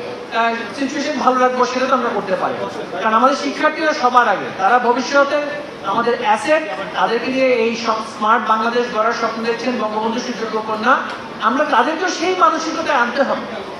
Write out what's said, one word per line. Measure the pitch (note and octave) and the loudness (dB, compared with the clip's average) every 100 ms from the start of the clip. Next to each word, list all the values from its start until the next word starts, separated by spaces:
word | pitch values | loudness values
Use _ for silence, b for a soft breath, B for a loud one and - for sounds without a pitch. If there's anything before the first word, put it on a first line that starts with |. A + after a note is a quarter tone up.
| - - - A3+ | -10 -10 -6 -2
আহ, | A#3 A3+ A3+ - | 0 -2 -6 -4
সিচুয়েশন | C4+ D4 C#4 C#4 | -4 -2 -4 0
ভালো | A3 B3+ | 2 4
রাখবো | B3+ B3 | 2 2
সেটা | A#3+ B3+ B3+ | 0 0 0
তো | |
আমরা | B3+ A#3 | 0 0
করতে | G3+ F#3+ F3+ | -2 -2 -2
পারি | C#3+ B2 | -2 -4
না। | G3 - - F3 | -6 -8 -8 -4
কারণ | A3 | 0
আমাদের | A3+ C4 C4+ | 2 2 2
শিক্ষার্থীরা | C#4 A#3+ D4+ D#4 D#4 | -2 0 0 0 -2
সবার | - B3 B3 A#3 | 0 4 4 4
আগে, | F3+ B2 - | 2 -4 0
তারা | F#3+ B3 | 2 4
ভবিষ্যতে | A3+ B3+ B3+ C#4 C#4 D4 C#4+ - - - - | 4 0 2 2 4 2 -2 -6 -8 -8 -4
আমাদের | A3+ A#3 B3 | 0 0 0
অ্যাসেট, | G#3 A3 D4+ D#4 D#4 C4+ F3+ | 2 0 2 2 0 -6 -6
তাদেরকে | F#3 F#3 A#3 - | -2 0 0 0
নিয়ে | C4 C4 | 2 2
এই | A#3+ A3+ A3+ | 4 2 0
সব | A#3 A3 - - | -2 -2 -4 -2
স্মার্ট | G#3+ A#3+ A3 | 2 2 2
বাংলাদেশ | A3 A#3 A#3+ A#3 | 2 2 0 0
গড়ার | G#3+ A3 | 0 0
স্বপ্ন | A3+ A3+ A3+ | 0 -2 -2
দেখছেন | A#3 A3+ B3 A3+ | -2 -2 -2 -2
বঙ্গবন্ধু | G#3+ G#3+ A3+ A#3+ | -2 -2 -2 -2
সুযোগ্য | B3+ G3+ A3 G#3+ G#3+ | -4 -6 -4 -4 -4
কন্যা। | G#3+ A3+ D4+ - - - - | 0 2 2 0 -8 -10 -2
আমরা | A3 C4 | 0 2
তাদেরকে | D4+ C4+ C4+ E4 F4+ | 2 2 2 0 -2
সেই | - F4 F#4 | -2 0 4
মানসিকতায় | D#4+ D#4+ D#4 D#4+ D4+ C#4 | 4 4 -2 -4 0 2
আনতে | A#3 C#4+ | 2 0
হবে | A3+ G3+ - G#3+ - | 0 -2 -4 -8 -10